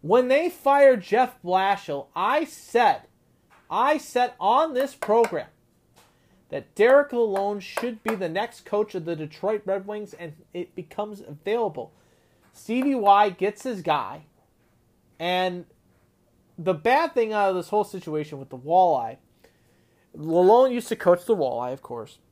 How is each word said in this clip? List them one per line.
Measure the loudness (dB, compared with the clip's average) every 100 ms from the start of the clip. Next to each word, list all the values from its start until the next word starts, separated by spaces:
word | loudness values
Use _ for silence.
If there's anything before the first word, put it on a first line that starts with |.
When | 2 2 4
they | 0 0
fired | -2 0 6 6 6
Jeff | 0 0 0 -2
Blashill, | -2 0 0 -2 -4 -10 -8 -4
I | -2 -2
said, | -4 -12 -2 2 2 2 -6 _ _ _ _ _ _
I | 0 0 0
said | -2 -2 -2 -2
on | 0 2 2
this | -2 -4 -6
program | 0 2 2 -2 -10 _ _ _ _ _ _ _ _ _ _
that | -12 -12
Derek | 2 6 6 4
Lalonde | -2 -2 -2 -4 -6
should | -10 -8 -8 -8
be | -8 -6
the | -4
next | -4 -6 -10
coach | -6 -4 -4 -6
of |
the | -8
Detroit | -8 -10 -8 -6 -6
Red | -4 -6 -6
Wings, | -12 -12
and | -16 -18 -18 _
it | -12 -12
becomes | -12 -14 -10 -10 -10
available. | -18 -12 -4 -2 -2 -6 -14 _ _ _ _ _ _
Stevie | _ -6 -2 -2 0
Y | 4 6 4
gets | 0 -6 -4
his | -10 -8
guy, | -2 -2 -4 -12 _ _ _ _ _ _ _ _ _ _
and | -2 0 -2 -4 -14 _ _ _ _ _ _ _ _ -8
the | -4
bad | -2 2 2 2
thing | -2 -2
out | 0 0
of |
this | 0 -2
whole | -2
situation | -2 -8 -8 -8 -8 -12
with | -14
the | -16
Walleye, | 0 4 4 2 -4 -12 _ _ _ _ _ _ _ _ _ -14
Lalonde | -2 2 6 6 4
used | 0 -6
to | -2
coach | 2 2
the | 2 -2
Walleye, | 0 -4 -6
of | -10
course. | -12 -14 -14 _ _